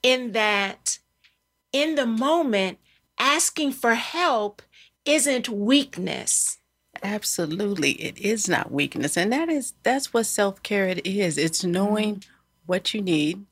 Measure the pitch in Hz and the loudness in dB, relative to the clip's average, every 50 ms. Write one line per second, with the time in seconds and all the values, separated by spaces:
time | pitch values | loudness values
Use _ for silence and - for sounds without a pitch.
0 | - 247 254 254 254 240 196 220 214 214 208 202 196 190 - - _ - - - | 4 4 2 2 0 -4 -2 0 2 2 2 0 0 -2 -6 -6 _ -6 -6 -6
1 | _ _ _ _ _ - _ _ _ _ _ _ _ _ - 262 294 320 320 294 | _ _ _ _ _ -20 _ _ _ _ _ _ _ _ -2 0 0 2 0 0
2 | 262 233 226 220 262 285 320 349 320 262 220 196 190 185 - _ _ _ _ _ | 0 0 0 0 2 2 2 2 2 2 2 2 0 0 -4 _ _ _ _ _
3 | _ _ _ - 233 269 285 330 - - - 302 302 277 262 - - 233 226 233 | _ _ _ 0 2 2 4 4 2 0 -2 -2 -2 -2 -2 0 2 2 2 2
4 | - - - 330 359 339 262 220 208 208 208 - - _ _ - - _ _ _ | -2 -4 -2 0 2 2 2 0 -2 -4 -8 -12 -20 _ _ -20 -20 _ _ _
5 | _ 285 294 311 233 285 269 247 - - 226 202 202 220 269 285 269 277 - 180 | _ 2 2 2 4 2 0 0 -2 -4 -4 -2 2 4 4 4 4 2 -6 -6
6 | 180 - - - - - - - - - - _ _ _ _ _ _ _ _ - | -6 -4 -6 -4 -2 -2 0 0 0 -2 -4 _ _ _ _ _ _ _ _ -8
7 | - 196 208 214 - - - - 175 151 160 185 214 202 202 175 151 - 69 - | -6 -4 -4 -4 -4 -4 -4 -2 -2 -4 -2 -4 -2 -4 -2 0 0 0 0 -2
8 | - - - - - 196 226 220 - 190 170 - - - - 143 143 - - - | -6 -10 -10 -4 -2 -2 -2 0 0 0 0 -2 -2 -2 -2 -2 -2 -2 -2 -4
9 | 143 143 - 165 175 208 240 285 330 330 320 285 240 - - _ _ 226 254 277 | -4 -2 0 0 0 0 0 0 0 0 -2 -2 -2 -6 -12 _ _ 0 0 0
10 | 269 - - 233 226 - - - 202 196 196 - _ - 208 202 190 185 185 175 | -2 0 0 0 0 0 0 0 0 0 0 -4 _ -2 0 0 0 0 -2 -4
11 | - 185 190 202 196 170 147 143 151 165 160 - 185 180 175 180 196 208 214 214 | -4 -4 -2 0 0 0 2 0 0 0 0 -2 -2 0 0 2 2 2 2 2
12 | 214 214 208 196 - _ _ _ _ _ _ _ _ 170 185 190 190 - - 220 | 0 -2 -2 -6 -10 _ _ _ _ _ _ _ _ -2 -2 -2 -2 -2 -4 -2
13 | 202 185 165 151 147 151 175 196 202 _ | 0 2 2 2 2 0 -2 -4 -12 _